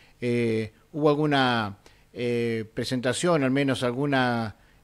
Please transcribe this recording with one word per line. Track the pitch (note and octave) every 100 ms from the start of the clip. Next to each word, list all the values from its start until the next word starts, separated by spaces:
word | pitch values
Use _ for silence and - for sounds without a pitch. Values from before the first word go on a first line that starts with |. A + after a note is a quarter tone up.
| - -
Eh, | B2 A#2+ A#2 A2 G#2+ - _
hubo | D3+ D3+
alguna, | D3 D3+ C#3 B2+ A#2 G#2 G2 - - _
eh, | - A#2+ A#2+ A#2 A2+ G#2+
presentación, | - A#2 B2+ B2 A#2+ F3 D#3+
al | C3
menos | C3+ C#3 A#2+
alguna, | B2 B2 C#3+ C3+ B2 A#2+ A2+ - _ _